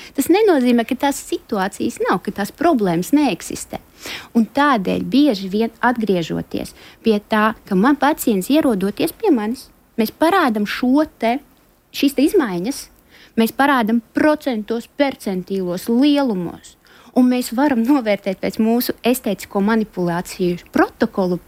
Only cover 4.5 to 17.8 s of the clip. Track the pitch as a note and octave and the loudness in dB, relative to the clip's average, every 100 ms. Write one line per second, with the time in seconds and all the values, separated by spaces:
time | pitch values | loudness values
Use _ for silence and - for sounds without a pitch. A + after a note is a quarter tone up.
4.5 | - D4 A#3+ F#3 F3+ F3+ A#3 D4 G3 G3 | 2 2 2 0 -4 0 2 2 0 -2
5.5 | G3+ A3+ - A#3 B3 G#3+ F#3 D#3+ E3+ E3+ | -2 -2 -2 -2 0 0 -2 -2 -6 -6
6.5 | - - - - - - G#3 - G#3+ G#3+ | -10 -12 -16 -20 -4 0 0 0 0 0
7.5 | A3 - F#3+ A#3 D4 C4+ D#4 - G3+ F3+ | -2 -2 2 2 2 2 0 0 -2 2
8.5 | C#4+ D4+ G3+ G3 - D#4+ - A4 C4 G#3+ | 2 2 0 -2 -2 -4 -2 0 0 0
9.5 | B3 - _ _ - A3 - D#4+ F#4+ D4 | -8 -12 _ _ -4 -4 0 2 2 2
10.5 | G#3+ G#3 - B3 C4+ D#4 - A3+ B3+ - | 0 -4 -2 0 2 0 -2 -4 -4 -6
11.5 | _ _ _ _ - C#4 - D4 G4+ B3 | _ _ _ _ -2 0 2 2 2 0
12.5 | F3 F#3+ - - _ _ - - - A3+ | -2 -4 -8 -12 _ _ -20 -6 -2 0
13.5 | - C#4 C4+ G#3+ A#3 - - D4+ D4+ C#4 | 2 2 2 2 -2 -2 0 2 2 -2
14.5 | A3+ G#3 A3+ - - C#4 - - F#3 F3+ | -6 -4 -8 -6 -2 -2 -2 -6 -6 -4
15.5 | G3 F3+ F3 - A#3 C#4+ C#4+ C4+ F#3+ E3+ | -6 -4 -6 -2 2 4 2 0 -2 -6
16.5 | - - - _ - - - B3 B3 B3 | -10 -20 -20 _ -20 -4 2 2 2 -2
17.5 | A#3 D4 B3 | 0 0 2